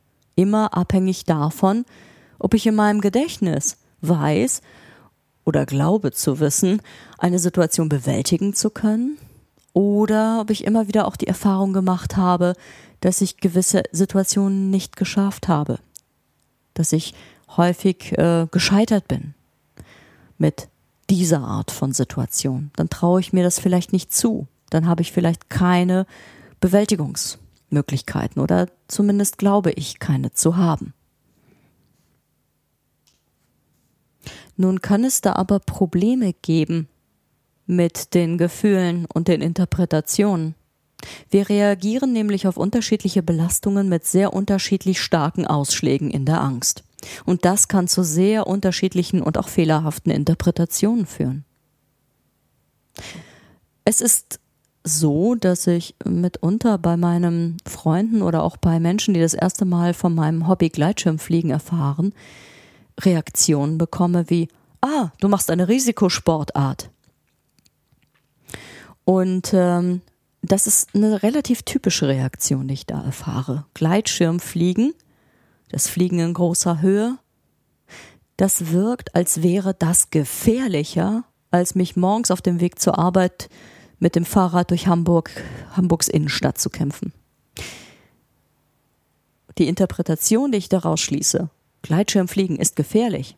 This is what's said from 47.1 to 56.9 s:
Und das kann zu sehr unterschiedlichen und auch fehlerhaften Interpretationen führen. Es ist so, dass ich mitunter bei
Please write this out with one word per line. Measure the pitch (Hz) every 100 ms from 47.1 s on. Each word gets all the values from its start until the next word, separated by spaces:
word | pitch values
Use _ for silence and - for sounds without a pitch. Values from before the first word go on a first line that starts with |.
| -
Und | - 185 180
das | 202 240
kann | 190 180
zu | -
sehr | 170 160 196 220 -
unterschiedlichen | 196 190 - 190 180 170 180
und | 160 -
auch | -
fehlerhaften | - 160 156 156 - 160
Interpretationen | 156 147 165 175 - 170 - 208 233 170
führen. | - 135 139 - _ _ _ _ _ _ _ _ _ _ _ _ _ _ - - - - - _ _ _ _ 208
Es | -
ist | - - - - _ _ _ _
so, | 170 151 156 151 214
dass | 240 185 180 180
ich | 170 - -
mitunter | - 175 180 - 165 220 240 190
bei | 170